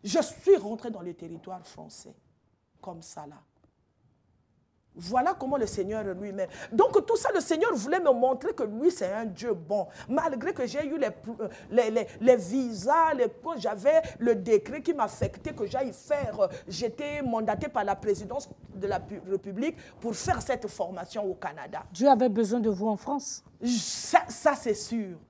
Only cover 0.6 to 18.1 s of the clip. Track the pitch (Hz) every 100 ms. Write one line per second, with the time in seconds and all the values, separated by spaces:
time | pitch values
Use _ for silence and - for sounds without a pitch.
0.6 | 202 226 240 214 175 170 165 165 185 180
1.6 | 170 170 156 - - 151 _ _ _ _
2.6 | _ _ - 165 160 - 147 143 _ _
3.6 | _ _ _ _ _ _ _ _ _ _
4.6 | _ _ _ - 170 254 302 - 262 277
5.6 | 214 - 190 220 202 180 208 139 95 -
6.6 | - 226 466 415 - 440 - 392 - 320
7.6 | 453 302 226 370 320 240 254 254 339 453
8.6 | 220 220 320 349 185 208 226 180 233 185
9.6 | 160 202 165 - - 277 320 262 294 -
10.6 | 247 285 302 302 247 - 220 226 208 -
11.6 | - 220 226 220 208 - 240 247 175 262
12.6 | 247 214 202 320 320 285 226 - 320 302
13.6 | 202 208 240 320 320 - 240 208 185 214
14.6 | 214 285 294 294 214 - 202 - 320 -
15.6 | 202 254 269 - - 285 247 214 190 -
16.6 | - 175 226 226 294 294 269 226 220 208
17.6 | 240 233 202 196 214